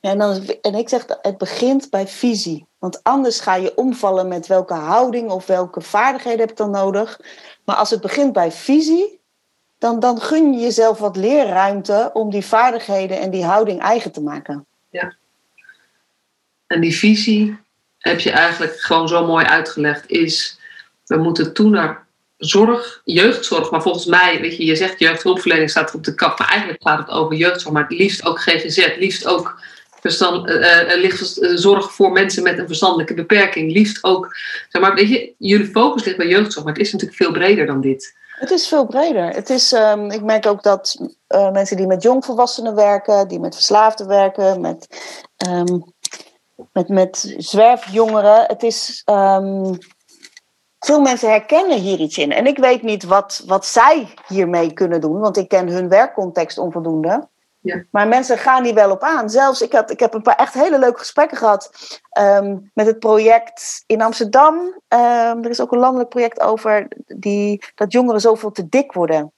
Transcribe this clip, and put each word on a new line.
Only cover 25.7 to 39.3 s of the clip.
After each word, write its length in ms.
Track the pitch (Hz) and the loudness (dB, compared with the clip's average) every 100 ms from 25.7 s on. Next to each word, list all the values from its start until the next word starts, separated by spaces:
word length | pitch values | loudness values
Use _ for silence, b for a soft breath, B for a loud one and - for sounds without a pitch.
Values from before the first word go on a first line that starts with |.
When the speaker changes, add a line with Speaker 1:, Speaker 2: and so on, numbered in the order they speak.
Speaker 2:
staat 200 | 165 160 | 0 -4
er 60 | 165 | -6
op 80 | |
de 100 | 156 | -10
kap, 240 | 156 170 - | -2 -2 0
maar 100 | - | -2
eigenlijk 340 | 196 202 160 | -2 -2 -4
gaat 160 | - 156 | -2 -2
het 120 | 151 | -2
over 260 | 160 156 156 | -4 -4 0
jeugdzorg, 380 | 170 175 - | 0 0 -2
maar 80 | 151 | -2
het 160 | 147 175 | -2 0
liefst 280 | 196 - 175 | -2 0 -4
ook 140 | 165 | -4
G 40 | |
G 260 | - 165 160 | -2 -2 -2
Z, 240 | 156 170 156 | 0 0 0
liefst 280 | 196 - - | -4 -4 -2
ook 340 | 127 117 - B B B _ | -2 -4 -12 B B B _
verstand-, 480 | - 165 180 175 175 | -6 0 0 -2 -2
eh, 440 | 165 175 170 170 | 0 4 4 4
eh, 80 | 175 | 2
liefst, 380 | 185 180 185 - | 0 -2 -8 -2
eh, 120 | 175 | 0
zorg 380 | 175 190 196 196 | 2 4 2 0
voor 200 | - 196 | 0 2
mensen 300 | 185 196 - | 2 0 0
met 160 | 180 - | -2 -2
een 80 | 165 | -6
verstandelijke 480 | 156 190 170 160 | -2 0 0 -4
beperking, 580 | 165 165 208 190 - 160 | -6 0 2 2 -2 -2
liefst 320 | 175 214 - | 2 2 0
ook, 320 | 185 185 180 B B B B | 0 0 -2 B B B B
zeg 140 | 175 | 0
maar, 120 | 185 | 0
weet 140 | 190 208 | 2 2
je, 240 | 254 - _ | 2 -2 _
jullie 280 | 196 208 190 | 2 2 2
focus 380 | 220 262 294 | 2 2 0
ligt 120 | 208 185 | -4 -2
bij 100 | 170 | 2
jeugdzorg, 380 | 185 208 - | 2 0 -4
maar 100 | 151 | -8
het 80 | 156 | -4
is 100 | 208 | -4
natuurlijk 260 | 190 - - | -2 -8 -2
veel 100 | 170 | -2
breder 340 | 175 180 208 143 | 0 2 2 2
dan 140 | 135 | 0
dit. 360 | 135 131 - _ B | -2 -2 -8 _ B
Speaker 1:
Het 160 | B 262 | B -2
is 180 | 370 - | -2 0
veel 180 | 311 247 | 0 0
breder. 420 | 254 330 233 | 0 0 0
Het 220 | 170 | -2